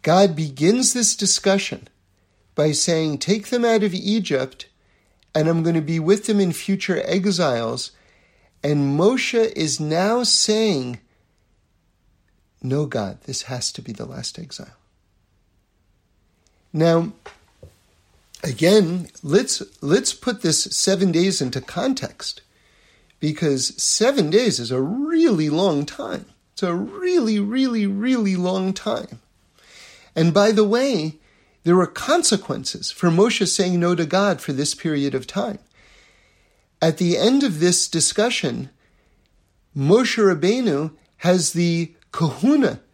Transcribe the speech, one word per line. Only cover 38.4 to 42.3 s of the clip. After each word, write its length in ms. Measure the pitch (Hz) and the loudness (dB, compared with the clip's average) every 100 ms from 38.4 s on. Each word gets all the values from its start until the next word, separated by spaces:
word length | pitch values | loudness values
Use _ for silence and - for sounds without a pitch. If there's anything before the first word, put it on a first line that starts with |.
| 139 123 131 _ _ _ _ _ _ _ _ _ _ 143 | -4 -6 -10 _ _ _ _ _ _ _ _ _ _ -2
Moshe 400 | 139 214 247 - | 4 4 4 4
Rabbeinu 760 | 196 165 175 247 233 143 156 - _ _ | 4 4 0 2 0 0 -4 -10 _ _
has 360 | 170 185 151 | 2 2 0
the 400 | 170 175 170 165 _ _ | 0 0 0 -4 _ _
kahuna 720 | - 160 | -2 -2